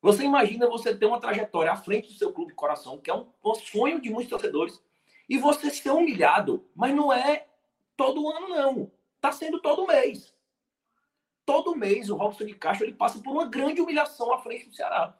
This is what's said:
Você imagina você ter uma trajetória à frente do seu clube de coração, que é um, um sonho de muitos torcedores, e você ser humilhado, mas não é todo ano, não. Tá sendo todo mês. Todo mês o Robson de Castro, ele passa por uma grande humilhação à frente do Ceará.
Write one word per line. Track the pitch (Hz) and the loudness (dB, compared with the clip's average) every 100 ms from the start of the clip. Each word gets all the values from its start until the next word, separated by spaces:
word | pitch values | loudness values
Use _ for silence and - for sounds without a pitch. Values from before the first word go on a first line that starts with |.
Você | 185 202 | 6 4
imagina | 277 277 214 233 240 | 6 4 4 2 0
você | 226 240 - | 0 -4 0
ter | 208 | 0
uma | - | 0
trajetória | 233 208 - 175 160 | -2 -4 -4 0 0
à | 165 | -2
frente | - 208 - | -2 -4 -4
do | |
seu | - 202 | -4 -4
clube | - 170 | -4 -10
de | - | -4
coração, | 147 147 131 131 | -4 -4 -8 -14
que | - | -6
é | |
um, | 220 - _ | -6 -6 _
um | 208 220 | -2 -2
sonho | - 208 269 330 | -2 0 0 0
de | 247 | -4
muitos | 220 247 | -6 -6
torcedores, | 233 - 147 - - _ _ _ _ _ | -4 -4 -2 -4 -6 _ _ _ _ _
e | 254 | 0
você | 277 294 294 | 2 2 0
ser | - 277 | -4 0
humilhado, | 302 339 208 147 180 202 - - - | 2 2 4 4 4 2 -4 -6 -2
mas | 240 | 0
não | 285 294 | 2 2
é | 254 254 302 - _ _ _ _ - | 2 2 0 -2 _ _ _ _ -2
todo | 269 302 302 | 0 0 -4
ano, | 311 381 | -4 -4
não. | 339 269 262 - _ _ _ | 0 0 0 -6 _ _ _
Tá | - | -2
sendo | 294 320 330 | -2 -6 -2
todo | 302 294 370 | 0 0 4
mês. | 311 170 196 - _ _ _ _ _ _ _ _ _ _ _ - | 4 4 -2 -16 _ _ _ _ _ _ _ _ _ _ _ 0
Todo | 285 - 320 | 2 2 -2
mês | 202 214 202 | 0 0 0
o | 208 | -4
Robson | 208 - | -4 -4
de | 214 | -12
Castro, | - 160 196 220 | -8 -4 -2 -4
ele | |
passa | - 220 226 | -2 -2 -2
por | - | -6
uma | 285 320 | -4 -4
grande | 254 277 330 | -2 -2 0
humilhação | 339 302 294 - 233 | -2 0 -2 -4 -2
à | 247 | -2
frente | 240 233 - | -4 -14 -14
do | - | -10
Ceará. | - - 165 - | -4 -2 -2 -6